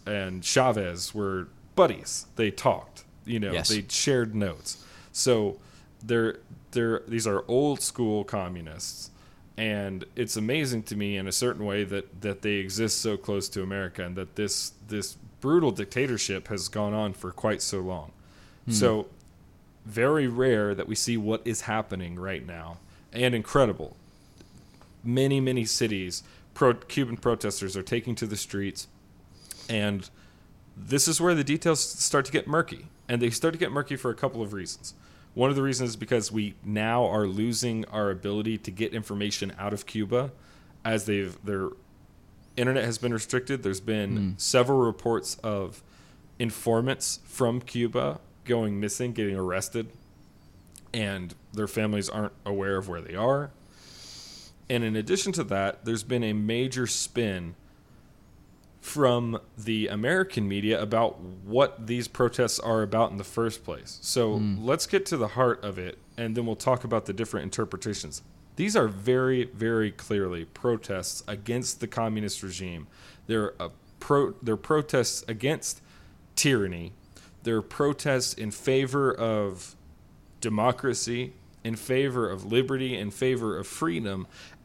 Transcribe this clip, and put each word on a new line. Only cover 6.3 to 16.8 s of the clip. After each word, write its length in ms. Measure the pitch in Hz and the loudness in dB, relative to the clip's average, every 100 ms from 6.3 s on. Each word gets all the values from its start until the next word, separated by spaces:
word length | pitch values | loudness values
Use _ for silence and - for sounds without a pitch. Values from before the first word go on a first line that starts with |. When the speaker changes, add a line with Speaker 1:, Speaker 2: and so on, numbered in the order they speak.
| - - - - | 0 -10 -20 -4
Speaker 1:
they're, 300 | 120 117 113 - | 0 2 0 0
these 180 | 113 107 | -2 2
are 180 | 98 - | 0 2
old 340 | 123 147 135 | 4 4 2
school 420 | - - 113 107 | -2 0 0 2
communists. 840 | 101 104 90 90 80 78 - - - - - - - - | 0 -4 -4 -6 -10 -10 -10 -10 -16 -18 -20 -20 -16 -4
And 480 | 110 104 98 95 - - | -2 0 -2 -6 -8 -4
it's 220 | 113 110 | -4 -2
amazing 460 | 110 156 139 117 | 0 0 0 -2
to 120 | 104 104 | -4 -4
me 220 | 101 101 | -2 -2
in 100 | 95 | -2
a 40 | |
certain 340 | - 123 90 104 | 0 0 0 -2
way 180 | 101 | 0
that, 380 | 95 101 - 90 | 0 -4 -6 -6
that 220 | 104 95 | -6 -2
they 100 | 107 | 0
exist 480 | 101 95 98 110 - | 0 -2 0 0 0
so 160 | 113 101 | 0 -2
close 320 | - 101 - | -2 -2 -2
to 140 | 101 | -4
America 400 | 95 98 92 - | -4 -4 -4 -6
and 120 | 87 92 | -8 -6
that 200 | 92 - | -8 -4
this, 380 | 101 - - - 104 | -2 -2 -4 -10 -8
this 300 | 107 98 - - - | -6 -6 -10 -18 -6
brutal 300 | 135 175 147 | 4 6 4
dictatorship 760 | 101 101 123 135 110 - 95 - | 2 -2 0 0 0 -2 -4 -4
has 180 | 101 87 | -6 -4
gone 240 | 107 | -2